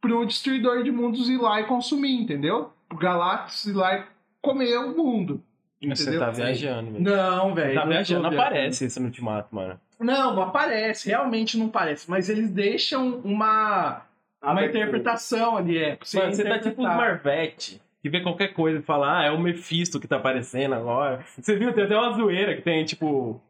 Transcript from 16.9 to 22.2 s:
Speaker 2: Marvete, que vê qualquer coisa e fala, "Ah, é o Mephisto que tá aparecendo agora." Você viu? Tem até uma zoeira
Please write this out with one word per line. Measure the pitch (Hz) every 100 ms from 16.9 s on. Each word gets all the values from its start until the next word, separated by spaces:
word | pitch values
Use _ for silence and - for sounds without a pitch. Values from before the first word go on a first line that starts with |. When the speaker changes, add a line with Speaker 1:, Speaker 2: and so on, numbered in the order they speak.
| 196
Speaker 2:
Marvete, | 139 170 143 151 160 - - 95 _ _
que | 143
vê | 175
qualquer | 180 170 196
coisa | 180 160 156
e |
fala, | 147 147 139 175
"Ah, |
é | 147
o | 156
Mephisto | 175 170 - 165 165 135
que | -
tá | 139
aparecendo | 131 131 117 127 135
agora." | 123 117 123 143 123 - -
Você | 160 202
viu? | 240
Tem | 214
até | 196 214
uma | 240
zoeira | 208